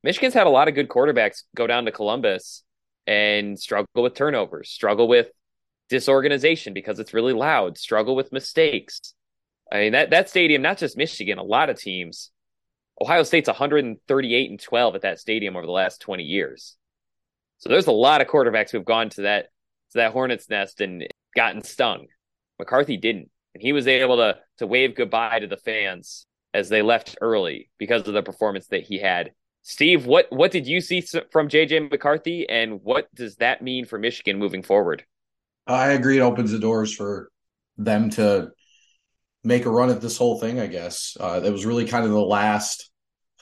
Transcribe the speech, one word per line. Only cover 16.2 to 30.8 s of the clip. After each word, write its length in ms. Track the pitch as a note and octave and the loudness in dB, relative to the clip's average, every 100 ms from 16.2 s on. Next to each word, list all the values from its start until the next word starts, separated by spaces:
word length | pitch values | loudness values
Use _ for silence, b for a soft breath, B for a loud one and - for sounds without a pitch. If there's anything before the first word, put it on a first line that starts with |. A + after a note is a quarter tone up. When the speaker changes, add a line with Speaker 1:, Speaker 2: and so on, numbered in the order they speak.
Speaker 1:
years. 540 | D2+ F#2+ C#2+ B1+ - _ _ _ _ _ _ _ _ _ | -4 -4 -4 -8 -20 _ _ _ _ _ _ _ _ _
So 120 | - | 2
there's 180 | D#3 D#3+ | 2 4
a 40 | |
lot 300 | A2 C3 D3+ | 4 6 4
of 60 | - | 2
quarterbacks 420 | D3+ A#2+ G#2+ G#2 | 2 2 0 -2
who 80 | A#2 | -4
have 80 | F2 | -2
gone 240 | A2+ A2 | -2 -2
to 140 | - | -4
that, 220 | G2+ G2+ - | -2 -2 -4
to 500 | _ _ _ _ A#2+ | _ _ _ _ 0
that 160 | A2+ | 0
hornet's 400 | A#2+ C3 A2+ - | 0 -2 -4 -4
nest 300 | G#2+ G2 - | -6 -6 -6
and 260 | G2 F2+ - - _ - | -8 -6 -14 -16 _ 0
gotten 280 | A#2 G#2 | 0 -2
stung. 420 | - - A#2+ F#2 - _ _ _ _ - | -14 -2 -2 -2 -12 _ _ _ _ -18
McCarthy 380 | - C3 C#3+ G#2+ | -2 0 0 -2
didn't. 340 | G#2+ G2+ - _ _ F#2+ | -4 -4 -10 _ _ -8
And 80 | |
he 100 | A#2 | -2
was 140 | C#3+ B2+ | 0 2
able 300 | C3 B2+ B2 | 2 4 4
to, 200 | A2 - _ _ | 2 0 _ _
to 80 | G#2+ | -2
wave 260 | B2 C3 | 2 0
goodbye 460 | G#2+ A2+ A2+ A2+ A2 | 0 -2 -2 -2 -4
to 80 | G#2 | -4
the 100 | G2 | -8
fans 680 | - A2 G2+ F2+ - - _ _ _ | -6 -4 -6 -8 -16 -20 _ _ _
as 160 | G#2+ G2 | -4 0
they 140 | G#2+ | 2
left 340 | G#2+ A2+ - - | 4 2 -2 -6
early 520 | A#2 A2 F2 C2+ - _ | -2 0 -2 -8 -16 _
because 280 | G#2 A#2 G2+ | -4 -4 -2
of 60 | |
the 80 | G#2 | -4
performance 460 | F#2+ - G#2+ G2 - | -6 -4 -4 -4 -6
that 160 | F#2+ | -6
he 160 | D2+ G2 | -6 -4
had. 320 | G2 F2+ E2+ _ _ _ | -2 -2 -4 _ _ _
Steve, 420 | - - D3+ E3+ B2 | -18 0 4 4 6
what, 220 | D#3+ E3+ | 4 4
what 220 | C3 F3+ | 2 2
did 160 | F3+ B2+ | 2 -2
you 120 | |
see 200 | F3 | -4